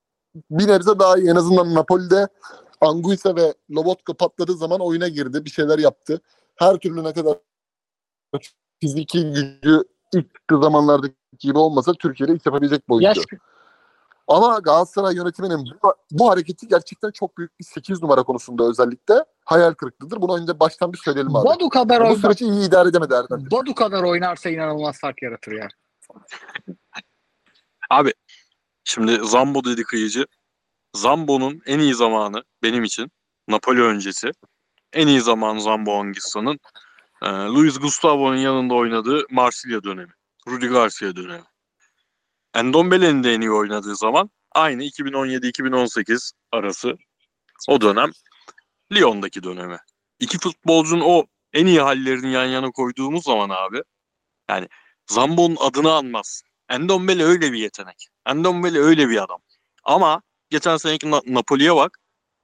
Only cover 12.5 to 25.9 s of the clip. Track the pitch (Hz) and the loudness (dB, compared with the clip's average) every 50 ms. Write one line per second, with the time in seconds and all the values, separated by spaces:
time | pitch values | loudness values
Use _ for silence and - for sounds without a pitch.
12.5 | 135 143 143 143 147 143 - - - - 180 202 214 196 - - 208 - _ _ | 0 0 0 0 0 -2 0 0 2 4 4 4 2 2 -2 -8 -12 -20 _ _
13.5 | _ _ _ _ _ _ _ _ _ _ _ _ _ _ _ - 147 175 226 240 | _ _ _ _ _ _ _ _ _ _ _ _ _ _ _ 2 4 4 6 4
14.5 | 226 214 170 156 151 165 180 - - 202 196 190 175 175 175 175 165 - 185 190 | 2 0 2 2 4 4 2 2 -2 -2 -2 -2 -2 -2 -4 -6 -6 -6 -6 -4
15.5 | 170 151 135 120 - - - 196 - - _ _ 151 156 240 233 185 185 160 160 | -4 -4 -6 -10 -8 0 2 2 2 0 _ _ 0 2 4 4 4 2 0 -6
16.5 | 180 - - 233 190 175 170 - - - - 214 - - 208 180 - - 170 170 | -10 -12 -2 0 0 0 0 -2 -10 -10 -10 -10 -8 -8 -8 -10 -8 -12 -14 -14
17.5 | _ _ 175 - - 156 - - 190 175 165 151 139 131 127 135 127 120 - - | _ _ -20 -16 -16 -16 -8 -8 -8 -6 2 2 4 4 4 0 -4 -6 -8 -8
18.5 | 123 117 117 117 117 120 123 120 120 - _ - 214 269 320 - _ _ _ - | -2 0 0 0 2 2 0 0 0 -6 _ 2 2 2 2 0 _ _ _ 0
19.5 | 160 175 170 165 160 - 147 127 - _ 135 156 220 220 185 175 180 175 170 165 | 4 4 4 4 2 -2 -8 -12 -12 _ -16 -14 -6 -4 -4 -2 -2 -4 -4 -6
20.5 | 170 151 156 160 - - 185 175 180 - - 160 139 139 135 147 143 113 - 262 | -6 -4 -4 -6 -4 -4 -6 -6 -6 -6 -6 -4 -4 -4 -4 -2 -2 0 2 2
21.5 | 330 349 359 277 - 262 247 220 247 233 226 226 220 208 202 208 202 - 247 220 | 0 0 -2 -2 0 0 2 2 4 4 4 2 2 0 0 0 0 0 0 -2
22.5 | 202 202 196 180 165 185 175 180 165 175 160 135 131 123 123 - - 147 135 131 | -2 -2 0 2 4 4 4 4 2 2 0 0 0 -2 -2 -2 -8 -10 -6 -4
23.5 | 208 254 269 277 - - 233 208 196 190 180 175 175 175 180 180 175 - - 180 | -2 -2 -2 -4 -2 -2 -2 -2 0 -2 -2 0 -2 -2 -2 -4 -6 -6 -8 -8
24.5 | 165 160 160 156 151 151 151 147 139 - - 139 127 - 135 120 117 - - 107 | -6 -6 -6 -6 -4 -4 -6 -6 -8 -8 -10 -10 -10 -8 -12 -12 -12 -12 -14 -14
25.5 | 107 110 107 98 - _ _ _ | -12 -12 -12 -14 -16 _ _ _